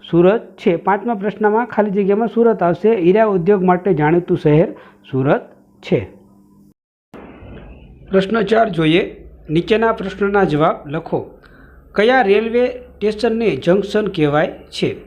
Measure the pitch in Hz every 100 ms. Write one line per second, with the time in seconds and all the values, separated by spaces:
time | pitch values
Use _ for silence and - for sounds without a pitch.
0 | - 170 175 226 - - - 170 196 202
1 | 196 226 202 196 214 214 240 - 208 196
2 | 196 202 233 226 233 190 175 175 214 226
3 | 170 202 220 190 170 208 185 180 190 160
4 | 151 170 175 175 156 147 214 - - _
5 | _ 131 131 214 - - _ _ - 151
6 | 98 - - _ _ _ _ _ _ _
7 | _ - - - - - - - - -
8 | - 190 185 226 202 220 220 160 160 165
9 | - - - - - 156 170 220 226 220
10 | 190 196 202 202 185 147 160 220 147 156
11 | - 151 - - - - - - - -
12 | 214 262 196 208 226 233 247 - - -
13 | 208 208 233 226 226 139 170 190 202 208
14 | 208 - 151 147 170 - - - 151 101